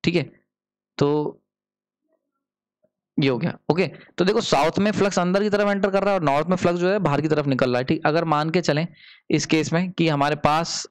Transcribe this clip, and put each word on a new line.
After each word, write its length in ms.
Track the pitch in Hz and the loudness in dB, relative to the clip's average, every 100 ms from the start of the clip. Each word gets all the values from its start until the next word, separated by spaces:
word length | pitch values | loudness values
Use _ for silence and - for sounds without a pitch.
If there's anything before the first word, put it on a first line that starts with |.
ठीक 120 | - 170 | 0 -2
है, 80 | 135 _ _ _ _ _ _ - | -4 _ _ _ _ _ _ -2
तो 400 | 143 151 151 - _ _ _ _ _ _ _ _ _ _ _ _ _ _ _ _ _ - | 0 0 -2 -8 _ _ _ _ _ _ _ _ _ _ _ _ _ _ _ _ _ -2
ये 120 | 135 | 0
हो 80 | 123 | 0
गया। 200 | 170 - - | -4 -8 -2
ओके, 140 | 151 170 - - - | 0 0 -6 -18 -2
तो 80 | 180 | 0
देखो 160 | 220 | 0
साउथ 360 | - - 156 - | 0 2 2 0
में 120 | 208 | -2
फ्लक्स 280 | 185 196 190 | 0 0 0
अंदर 240 | 180 190 | 0 0
की 60 | 208 | 0
तरफ 200 | 202 202 | 0 0
एंटर 200 | 202 196 | 0 0
कर 140 | 196 | 0
रहा 100 | 196 | 0
है 60 | 190 | 0
और 60 | 151 | 2
नॉर्थ 220 | 139 165 | 0 0
में 80 | 180 | 0
फ्लक्स 220 | 175 175 | 0 0
जो 100 | 180 | 0
है 100 | 208 | 0
बाहर 220 | 165 143 | 0 0
की 60 | 151 | 0
तरफ 200 | 151 143 | 0 0
निकल 220 | 131 127 | 0 0
रहा 80 | 123 | 0
है। 80 | 131 | 0
ठीक, 200 | 160 160 | 0 0
अगर 200 | 156 165 | 0 0
मान 240 | 147 156 | 0 0
के 120 | 175 | -2
चलें 240 | 165 147 170 - - - _ | 0 -2 -2 -10 -20 -20 _
इस 160 | 156 - | -2 2
केस 260 | 160 143 | 0 2
में 180 | 165 185 | -2 -2
कि 160 | - 165 | 0 0
हमारे 280 | 147 143 147 | 2 0 0
पास 480 | 151 151 170 - - | 2 2 -2 -8 -10